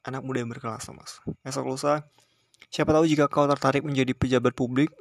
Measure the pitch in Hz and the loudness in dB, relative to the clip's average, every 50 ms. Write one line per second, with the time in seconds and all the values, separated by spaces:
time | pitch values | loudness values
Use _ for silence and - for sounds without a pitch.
0 | - 127 127 135 127 131 131 123 120 117 117 - - 113 110 104 - - - - | -14 -12 -10 -10 -8 -6 -4 -4 -4 -6 -10 -10 -10 -10 -10 -10 -12 -16 -18 -18
1 | - - - - - - - _ - 135 139 139 127 131 131 135 - 143 147 151 | -18 -20 -20 -16 -12 -14 -12 _ -12 -10 -8 -6 -6 -6 -6 -2 0 0 0 0
2 | 147 _ _ _ _ _ _ _ _ _ _ _ - _ - - 151 156 156 156 | -2 _ _ _ _ _ _ _ _ _ _ _ -20 _ -4 -2 2 4 4 4
3 | 165 160 151 147 143 139 - 147 143 143 143 - - 135 135 143 151 151 139 131 | 4 4 4 4 2 2 4 2 2 2 2 2 2 0 0 0 0 -2 0 0
4 | 131 127 123 - - 127 131 123 120 123 - - 131 120 127 135 151 160 - - | 0 0 0 -2 0 2 2 2 2 2 0 0 -4 -2 0 0 0 0 -2 -8